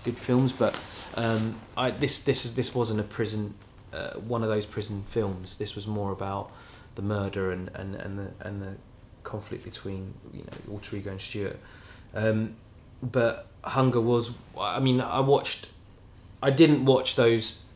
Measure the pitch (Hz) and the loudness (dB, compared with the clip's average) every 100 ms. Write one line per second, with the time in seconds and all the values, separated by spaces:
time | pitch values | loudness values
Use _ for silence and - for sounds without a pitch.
0 | - 117 - 127 131 127 110 - - - | -6 -6 2 4 4 2 0 0 -10 -14
1 | - - 113 113 110 110 - - 127 110 | -10 -4 0 2 0 -4 -10 -2 -2 0
2 | 135 - - 135 120 117 117 127 117 107 | -2 0 0 0 0 -4 -2 0 0 0
3 | 104 - 107 107 104 - - - - - | -2 -2 -2 -2 -6 -8 -20 -20 -14 -10
4 | - - 107 117 113 107 101 - 101 101 | -8 -8 -4 -2 2 0 -2 -6 -6 -6
5 | 98 120 104 92 92 - 107 - 101 107 | -2 0 0 -2 -8 -8 -8 -6 -4 -2
6 | 101 95 98 98 101 - - - - - | -2 -4 -4 -4 -6 -12 -20 -20 -16 -6
7 | 101 104 98 98 95 92 92 - 98 98 | -2 0 0 -2 -2 -2 -6 -8 -10 -8
8 | 98 98 98 90 101 101 95 98 - - | -8 -8 -10 -10 -10 -8 -8 -12 -16 -20
9 | - - - 110 101 - - - 98 98 | -20 -18 -10 -10 -8 -10 -10 -12 -8 -8
10 | 95 - - - - - - 104 - 104 | -8 -12 -16 -16 -14 -14 -12 -12 -8 -8
11 | 98 95 - 107 98 - - - - - | -8 -10 -8 -6 -6 -6 -14 -20 -20 -20
12 | - - 110 110 110 - - - - - | -10 0 2 2 0 -6 -20 -20 -20 -10
13 | 127 127 117 - - - - 139 131 120 | -2 4 4 2 -10 -12 -4 4 4 4
14 | 113 120 117 120 - - 98 95 131 127 | 4 2 2 -8 -14 -4 -2 2 4 4
15 | 120 107 131 139 - - - - - - | 2 2 4 4 4 -8 -12 -20 -20 -20
16 | - - - - 139 135 160 147 131 127 | -20 -20 -20 -2 2 8 8 8 6 6
17 | - - 117 117 110 - - | 4 6 6 6 2 -6 -14